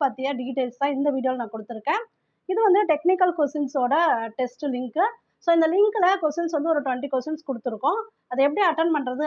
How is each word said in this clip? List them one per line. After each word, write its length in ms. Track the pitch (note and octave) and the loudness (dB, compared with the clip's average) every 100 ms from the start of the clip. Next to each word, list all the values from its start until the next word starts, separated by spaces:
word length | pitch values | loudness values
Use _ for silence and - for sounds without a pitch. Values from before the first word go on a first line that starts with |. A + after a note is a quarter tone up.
பத்திய 320 | C4+ B3+ C4+ B3+ | -2 -2 -4 -4
டீடைல்ஸ் 400 | B3+ C4 B3+ - | -4 -2 -4 -2
தான் 100 | C#4+ C4+ | -2 0
இந்த 140 | C#4+ C4 | 0 0
வீடியோல 260 | B3+ B3+ | -2 -2
நான் 120 | G#3+ A3 | -6 -10
கொடுத்துருக்கேன். 480 | G#3+ A3 C#4 G4+ A4+ _ _ _ - | -10 -6 -2 -4 -4 _ _ _ -4
இது 100 | F#4+ A4 | 2 4
வந்து 160 | F#4 F#4 | 4 4
டெக்னிக்கல் 420 | D4 F4 F#4 F4+ E4+ | 2 2 2 2 2
கொஸ்டின்ஸோட 560 | D4 D4 C4+ C#4 B3 D4+ E4+ A#3 A3+ A3+ | -2 -2 -2 -2 0 2 2 0 -4 -4
டெஸ்ட் 260 | B3 - C#4+ B3 | -6 -4 -6 -4
லிங்க். 260 | B3+ D4+ G#4+ A#4 _ _ - | -4 0 -2 -2 _ _ 2
So 60 | E4+ | 4
இந்த 120 | D#4+ | 4
லிங்க்ல 360 | F#4 G#4 G#4+ F4+ G4 | 4 2 4 2 2
கொஸ்டின்ஸ் 340 | D#4 D#4+ E4+ E4 | 0 -2 -2 -2
வந்து 140 | D#4+ | 0
ஒரு 80 | D#4 | 0
ட்வென்டி 240 | C4 B3+ C4+ | -2 -4 -2
கொஸ்டின்ஸ் 360 | C4 D4+ D#4 - | -4 -4 -8 -6
கொடுத்துருக்கோம். 520 | A#3 A#3+ A3 C4+ G#4+ A4 _ _ | -6 -6 -2 -2 -2 -6 _ _
அதை 120 | - C#4 | 0 0
எப்படி 160 | D#4 F#4 | 2 0
அட்டெண்ட் 260 | D#4+ E4 D#4 | 2 0 0
பண்றது 280 | B3 B3+ | -2 -2